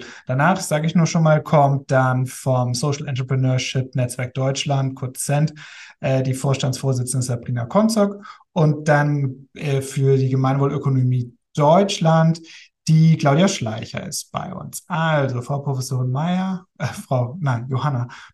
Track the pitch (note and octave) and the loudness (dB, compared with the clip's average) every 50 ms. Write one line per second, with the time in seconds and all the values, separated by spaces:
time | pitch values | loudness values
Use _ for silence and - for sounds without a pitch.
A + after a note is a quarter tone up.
0 | - - - - - - B2+ C3+ C#3+ E3 G3 G3 - - D#3 D3+ D#3 E3 - F3+ | -6 -12 -18 -16 -8 -4 -2 0 2 2 2 0 -2 -4 -4 -2 -2 0 2 2
1 | D#3+ - - E3+ D#3+ D#3 D#3 D3+ D3+ - - D#3 C#3 C#3 C#3 C3+ C#3 - C#3+ C3 | 2 2 2 2 4 4 4 2 2 2 4 4 4 4 2 0 -2 0 2 2
2 | C3 B2+ B2+ B2+ B2+ B2+ - - - C3+ C3 B2+ B2 A#2+ B2 - - D3+ C#3+ C#3+ | 2 2 2 0 -2 -4 -6 -6 -4 -2 0 0 0 -2 -2 -2 -2 -4 -4 -4
3 | D3+ C#3 C3+ B2 C3+ B2+ C#3 C3 C3 C3 B2+ B2+ - - - C3+ B2+ - - C3+ | -6 -6 -6 -6 -4 -2 -2 0 2 2 0 0 -2 -2 -4 -4 -4 -4 -2 -4
4 | B2+ B2 - - B2+ B2 - C3+ C3 C3+ C#3 C3+ - D#3+ C#3+ C3+ C3 C3 C3 - | -4 -4 -4 -6 -8 -8 -4 -4 -2 -2 -2 -2 -2 -2 -2 0 -2 -2 -4 -6
5 | - B2+ - - - - C#3+ D3 D#3 D#3 - - - - - - - - - - | -8 -10 -8 -8 -4 -2 0 2 2 0 -2 -4 -20 -20 -20 -20 -20 -20 -14 -6
6 | - C#3+ C3 C3 C3 C3+ B2 - - C#3 C#3 - - C3 B2+ - - C3+ C3 A#2+ | -4 -2 0 0 0 -2 -2 -2 0 -2 -2 0 0 -4 -4 -2 -2 -2 -2 -2
7 | B2 - - C3 B2 - B2 A2+ - - B2 B2 A#2 A#2 - G3 A3 A3 - G#3+ | -2 -4 -4 -4 -2 -4 -4 -6 -6 -6 -6 -6 -4 -2 0 2 2 2 4 2
8 | G3+ G3+ G3+ - - - - - _ _ - F#3 D#3 D3+ D3 D3+ - - D3 D3 | 0 0 0 -6 -14 -20 -20 -20 _ _ 0 2 2 2 2 0 2 2 2 4
9 | D3 D3 D3 D3 C#3 C3 C3 - - _ - - D3+ D3 C#3 C3+ C3 - - C#3+ | 4 2 0 0 -2 -4 -6 -8 -16 _ -14 -8 -4 -2 -2 -2 -2 -4 -4 0
10 | C3+ C3+ C3+ C3 C3+ C3 C3 C3 C3 C3 C3+ C#3 C#3 C#3 C#3+ C#3+ - C#3 C3+ C3 | 2 4 4 4 2 2 0 2 2 2 2 2 0 0 0 -2 -2 0 2 2
11 | B2+ B2+ B2+ B2+ A#2+ - - _ _ _ - - D3 D3 D#3+ F#3 G3+ G3 - - | 2 2 2 0 -2 -6 -10 _ _ _ -2 2 4 6 6 6 4 2 0 0
12 | F3 E3 D#3+ D#3+ D#3+ E3 D#3+ - - - - - - _ _ _ - - D#3 D#3+ | 2 4 4 4 4 4 2 0 -4 -18 -20 -20 -20 _ _ _ 0 2 4 6
13 | D#3+ E3 D#3+ D#3+ D3+ C#3+ C#3 E3 F#3 G3+ G3 - - A2+ - - - - - - | 8 6 6 4 4 2 4 4 4 2 2 -2 -4 -6 -6 -6 -8 -10 -10 -10
14 | - - - - - _ - - - - - - - - - - - - F3+ D#3+ | -10 -8 -10 -10 -10 _ -8 -8 -8 -8 -10 -12 -12 -12 -14 -14 -10 -6 -4 -2
15 | D#3+ E3 D#3 D3+ C#3 B2+ A#2+ B2 B2 - D3 C#3 C#3 C#3+ C3+ B2+ B2+ - C3+ B2+ | 0 0 2 2 0 0 -2 -4 -6 -4 -6 -4 -4 -4 -4 -4 -4 -4 -4 -4
16 | B2+ B2+ B2+ C3+ D#3 F3 F3+ F#3 F#3 F#3+ F#3+ F3 - _ _ - - A#2 - - | -2 -2 -2 -2 -2 -2 -2 -2 -2 -4 -6 -8 -10 _ _ -8 -8 -8 -6 -8
17 | - - C#3 B2+ B2 A#2 C3 F#3+ F3 C#3 B2+ A#2 A#2+ C3 - B2+ B2 D3+ C#3 A#2+ | -6 -4 -2 -2 -2 -2 -4 -4 -2 -2 -2 -2 -4 -4 -4 -2 -2 -2 -2 -2
18 | B2 A#2+ - - - - | -4 -6 -10 -16 -20 -14